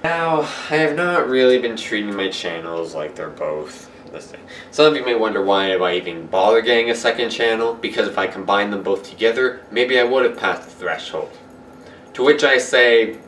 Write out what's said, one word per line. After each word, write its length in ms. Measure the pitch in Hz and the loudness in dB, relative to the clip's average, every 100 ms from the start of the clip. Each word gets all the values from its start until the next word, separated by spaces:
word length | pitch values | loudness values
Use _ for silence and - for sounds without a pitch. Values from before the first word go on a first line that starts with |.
Now, 380 | 160 170 165 160 | -4 -2 0 0
I 340 | 143 - - 151 | -2 -8 -4 0
have 180 | 156 147 | 0 0
not 340 | 175 175 123 | 0 0 0
really 300 | 127 127 127 | 4 6 4
been 180 | 120 110 | 2 -6
treating 360 | - 107 104 | -6 -6 -4
my 140 | 101 95 | -4 -4
channels 680 | - 90 82 85 82 82 | -4 -8 -8 -8 -6 -6
like 220 | 78 76 76 | -8 -10 -10
they're 140 | 78 | -12
both 600 | 76 76 76 76 - - - - | -8 -6 -6 -8 -14 -20 -20 -18
the 80 | - | -16
same. 220 | - - - - - | -16 -20 -20 -20 -14
Some 160 | - 151 | 4 4
of 80 | 143 | 4
you 80 | 127 | -2
may 100 | 117 | 0
wonder 260 | 107 98 | 0 0
why 280 | 95 98 95 | 0 2 2
do 120 | 95 | 0
I 120 | 90 | 0
even 320 | 87 90 82 80 | -2 -4 -10 -4
bother 340 | 92 98 113 | 2 4 4
getting 300 | 110 120 117 | 4 2 2
a 60 | 117 | 0
second 340 | 120 117 117 | -2 0 -4
channel, 440 | - 117 113 113 113 | 0 0 0 -2 -2
because 340 | 110 117 104 | -6 -2 -2
if 80 | 98 | 0
I 100 | 95 | -4
combined 460 | 95 95 101 104 | -4 0 0 0
them 100 | 104 | -4
both 260 | 95 98 - | -2 -4 -4
together, 520 | - 113 120 127 - - | -2 0 2 0 -2 -8
maybe 260 | 107 123 127 | -2 2 2
I 60 | |
would 220 | 120 131 120 | 2 2 2
have 100 | - | 0
passed 300 | 98 92 - | -4 -4 -8
the 60 | |
threshold. 600 | - 90 - - - - - - - - - - - - - | -10 -8 -6 -8 -8 -10 -14 -20 -20 -20 -20 -20 -20 -20 0
To 80 | |
which 200 | 131 147 | 4 6
I 140 | 143 131 | 4 2
say 580 | 123 131 120 117 107 82 | 2 4 6 6 4 -4